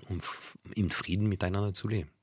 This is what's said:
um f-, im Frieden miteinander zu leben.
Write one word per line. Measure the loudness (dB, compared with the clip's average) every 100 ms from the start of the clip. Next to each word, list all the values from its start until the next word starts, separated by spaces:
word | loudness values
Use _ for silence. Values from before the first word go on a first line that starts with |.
| -2
um | -6
f-, | -4 -8 -10 -12 -6 0
im | 2
Frieden | 2 0 2 2
miteinander | 4 2 2 0
zu | 0 0
leben. | 0 -2 _